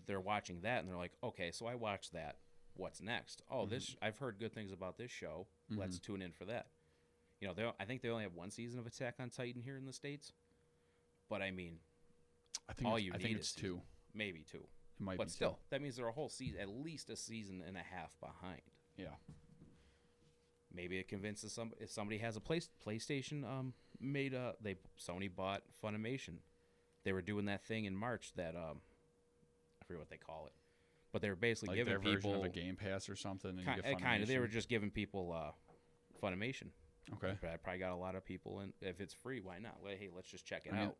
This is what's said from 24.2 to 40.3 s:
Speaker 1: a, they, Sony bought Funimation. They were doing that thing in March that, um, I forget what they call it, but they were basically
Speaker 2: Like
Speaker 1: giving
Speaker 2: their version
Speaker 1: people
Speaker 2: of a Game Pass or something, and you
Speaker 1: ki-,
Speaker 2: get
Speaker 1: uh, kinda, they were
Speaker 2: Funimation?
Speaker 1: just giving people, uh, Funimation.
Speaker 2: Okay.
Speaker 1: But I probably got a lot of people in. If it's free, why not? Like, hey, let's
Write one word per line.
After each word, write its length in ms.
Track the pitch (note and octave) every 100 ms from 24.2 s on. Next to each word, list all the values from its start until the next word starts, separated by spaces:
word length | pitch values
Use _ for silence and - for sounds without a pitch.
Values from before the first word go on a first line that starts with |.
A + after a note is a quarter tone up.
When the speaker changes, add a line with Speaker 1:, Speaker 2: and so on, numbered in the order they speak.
| C#3
Speaker 1:
a, 200 | B2+ B2 -
they, 160 | G#2+ F#2 - -
Sony 360 | - F2 G2
bought 280 | F2+ F#2+ G2 - -
Funimation. 560 | G#2+ G#2+ A2 C3 - E2 - - - - _ _
They 80 | G2
were 100 | F#2+
doing 220 | F2+ G#2 G2+
that 160 | G2+
thing 200 | - A2
in 100 | G#2
March 380 | F#2+ A#2 A2 - -
that, 200 | E2+ F2
um, 240 | D#2+ C#2+ - - - - _ _ - - - -
I 40 |
forget 160 | - F2
what 100 | D2+
they 60 | D2+
call 300 | - D#2+ D#2
it, 60 | - - - - - -
but 100 | G#2+
they 60 | G#2
were 80 | F#2
basically 320 | A#2 A2 G2+
Speaker 2:
Like 80 | G2
Speaker 1:
giving 140 | A#2+
Speaker 2:
their 60 | G2
version 160 | G2+ G2+
Speaker 1:
people 180 | G2+
Speaker 2:
of 100 | G2
a 40 | F#2+
Game 260 | E2+ F2 F2+
Pass 320 | G2+ F#2+ -
or 60 |
something, 360 | G2 G#2 F#2+ G2
and 100 | F#2
you 60 | F2+
Speaker 1:
ki-, 160 | A2+
Speaker 2:
get 120 | A#2
Speaker 1:
uh, 40 | C3+
kinda, 280 | B2+ A2+ G#2+
they 120 | C3
were 80 | A#2+
Speaker 2:
Funimation? 40 |
Speaker 1:
just 180 | A2+ G2+
giving 220 | A#2 G2+
people, 420 | G#2+ G2+ G2 F2
uh, 200 | E2 D2+ - - - - - - - G#2
Funimation. 420 | F2+ A2+ C3 G2+ - - - -
Speaker 2:
Okay. 220 | A2 F#2 G2
Speaker 1:
But 100 | E2+
I 60 | E2
probably 200 | - F#2
got 120 | F#2
a 40 | F2+
lot 180 | F#2 F#2
of 80 |
people 360 | - F#2 G#2 G2
in. 120 | G2 -
If 180 | G2 E2+
it's 140 | F#2+
free, 260 | - A#2+ C3
why 180 | F#2 F2+
not? 180 | A2+ -
Like, 140 | F#2+ G2
hey, 80 | G2+
let's 140 | F2 -